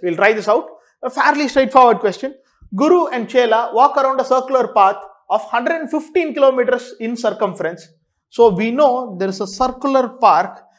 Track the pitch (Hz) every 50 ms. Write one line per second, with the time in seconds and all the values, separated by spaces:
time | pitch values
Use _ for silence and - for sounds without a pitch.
0 | 185 175 170 180 202 214 226 214 185 208 226 285 330 - - - _ _ _ _
1 | - 247 240 - 254 285 294 285 302 247 - 277 262 214 - 262 254 240 220 -
2 | - 202 180 - - 269 - _ _ _ _ _ - - 208 190 277 320 359 359
3 | 320 - 254 247 220 - - 254 247 226 220 226 240 - 202 226 262 269 - 277
4 | 277 269 262 262 262 - 254 254 254 262 269 254 240 - - 214 196 190 202 -
5 | - - - _ _ - 190 214 - - - 240 247 320 330 320 311 - 311 302
6 | 311 - - 370 330 311 240 294 277 262 262 254 240 240 247 240 - - - -
7 | 226 226 240 233 - 214 196 - 220 190 165 - - 160 175 170 - _ _ _
8 | _ _ _ _ _ _ - - 233 226 185 175 220 226 240 277 302 269 240 254
9 | 254 226 190 175 190 190 190 202 208 190 - - 254 254 254 - - 277 269 262
10 | 254 226 - - 233 202 160 165 185 190 - - _ _ _